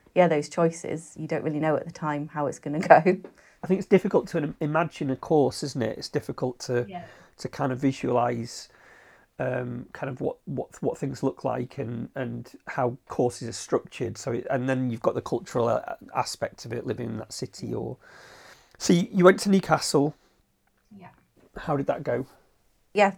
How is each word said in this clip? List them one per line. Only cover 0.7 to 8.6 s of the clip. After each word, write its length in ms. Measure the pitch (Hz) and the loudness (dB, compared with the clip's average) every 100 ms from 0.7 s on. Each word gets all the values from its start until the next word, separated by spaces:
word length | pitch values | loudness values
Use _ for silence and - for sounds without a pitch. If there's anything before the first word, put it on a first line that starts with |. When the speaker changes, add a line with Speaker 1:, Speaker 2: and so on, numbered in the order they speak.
| 165 - 160 - - | 0 -6 -8 -10 -12
Speaker 1:
You 100 | 160 | -6
don't 160 | 165 | -4
really 160 | 165 151 | -2 -2
know 160 | 156 147 | 0 0
at 100 | 165 | -2
the 60 | |
time 360 | - 156 147 147 | -6 -4 -4 -6
how 160 | 156 143 | -4 -4
it's 120 | - | -4
gonna 200 | 147 151 | -6 -2
<laughs> 80 | - | 6
go. 80 | 151 | 8
Speaker 2:
I 720 | 180 185 - - - _ - | 8 2 -4 -20 -20 _ -2
think 120 | 196 | 0
it's 80 | - | 4
difficult 400 | 190 196 - - | 4 4 0 0
to 80 | 170 | -2
im-, 160 | 143 - | -4 -4
imagine 500 | 151 156 165 - 143 | -2 0 0 -2 -4
a 60 | 131 | -4
course, 480 | - 156 127 - | 2 4 4 0
isn't 180 | 139 135 | -6 -2
it? 160 | 110 - | -2 -4
It's 120 | - | -6
difficult 500 | 143 - - 127 - | -6 -6 -4 -4 -4
to, 240 | - 120 151 | -4 -2 -2
Speaker 3:
Yeah. 180 | 180 - - - - | -8 -14 -20 -20 -12
Speaker 2:
to 100 | - | -10
kind 220 | - 139 | -4 -4
of 80 | 127 | 0
visualise, 920 | 135 131 127 120 120 120 117 - | 0 0 2 2 2 0 -6 -12